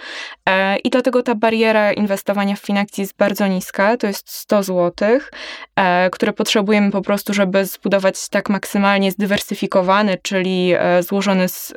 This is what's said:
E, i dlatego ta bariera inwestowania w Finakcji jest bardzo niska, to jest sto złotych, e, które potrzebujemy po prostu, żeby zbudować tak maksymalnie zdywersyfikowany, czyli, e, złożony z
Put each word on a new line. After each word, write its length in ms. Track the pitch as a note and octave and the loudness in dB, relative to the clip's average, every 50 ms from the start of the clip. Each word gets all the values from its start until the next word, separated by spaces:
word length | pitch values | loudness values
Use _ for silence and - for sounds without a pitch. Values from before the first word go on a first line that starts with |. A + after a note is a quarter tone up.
| - - - - - - - - - C#4 | -18 -16 -14 -14 -14 -14 -12 -6 -2 0
E, 280 | C#4+ C#4+ D4 D4 D4 - | 2 2 2 2 0 0
i 120 | - B3 | 0 0
dlatego 320 | - B3+ B3 C4 A#3+ B3 | 0 2 2 2 2 0
ta 120 | B3 B3 A#3 | 0 0 -2
bariera 580 | G#3+ A#3 A3+ A3 A3+ A3+ A3 G#3+ G#3+ G#3 G3+ | 0 2 2 2 2 2 4 4 4 2 2
inwestowania 640 | - - G#3+ G3+ G3 G3 - - G3 G3+ G3 G3 G3+ | 0 0 0 -2 -2 -4 -2 -2 -2 0 0 -2 -2
w 40 | - | -4
Finakcji 400 | - - G3+ G3+ G3+ - - - | -4 -2 -2 -2 -2 -2 -4 -6
jest 140 | G3 - - | -8 -6 -2
bardzo 300 | - G#3 G3+ G3 - G3+ | 0 0 0 0 0 0
niska, 500 | G3 F#3 F#3 - - - - G3 G#3 A#3+ | 0 0 -2 -4 -6 -2 0 2 2 2
to 100 | B3 A3+ | 0 -2
jest 240 | G#3 G3 - - - | -4 -4 -6 -10 -14
sto 320 | - - - - A3 G#3 | -16 -10 -4 0 0 0
złotych, 680 | F#3+ F#3+ F#3 F3+ F3 F3 - - G3+ G#3+ A#3+ C#4+ - - - - - - - - - - - | 0 0 0 0 0 0 -2 0 0 2 2 2 0 -4 -16 -16 -14 -14 -14 -16 -14 -6 -2
e, 340 | G3 F#3+ F3+ F3 F3+ F#3 F#3 | 0 2 2 2 2 2 0
które 220 | - - - G#3+ | 0 -2 -2 -2
potrzebujemy 580 | - - G#3+ - - A3 G3 G3+ G#3+ G#3 G3+ G3+ | -2 -2 -2 0 0 0 2 2 2 2 2 2
po 120 | G3+ G3 | 0 -2
prostu, 320 | F#3 - G3+ G3+ - - G3 | -2 -2 -2 -2 -2 -2 0
żeby 300 | G3+ G3+ F#3 G3 G3 G3 | 0 0 2 2 0 0
zbudować 640 | F#3 - - - G3 G3 G3 F#3+ F#3+ F#3+ - - - | -2 -4 -6 -2 0 0 2 2 2 -2 -2 -6 -4
tak 200 | - G3+ - - | -4 -2 0 0
maksymalnie 600 | G3+ F#3+ - - - G3+ G3+ G3 G3+ G3 G3 F#3+ | -2 -2 -2 -2 -2 2 2 2 4 2 2 0
zdywersyfikowany, 1080 | F#3+ - G#3 F#3+ G3+ G3 - - G3+ - G3 F#3+ - G3 F3+ F#3 G3 G#3 G#3+ G3+ F#3 F3+ | 0 -2 -2 -2 -2 -2 -2 -4 -6 -4 -2 0 2 2 2 4 2 2 2 0 0 -2
czyli, 500 | - - G3 F#3+ F#3 F#3+ F#3 F3+ F3+ F3+ E3+ - | -4 -4 -2 -2 0 0 0 2 2 2 2 2
e, 240 | - F3+ F3 F3+ | 2 2 2 2
złożony 460 | F3 - G3+ G3 F#3+ G3+ F#3+ F#3 F#3 F3+ | 2 0 -2 -2 0 2 2 2 2 0
z 260 | - - - - - | -2 -6 -12 -10 -4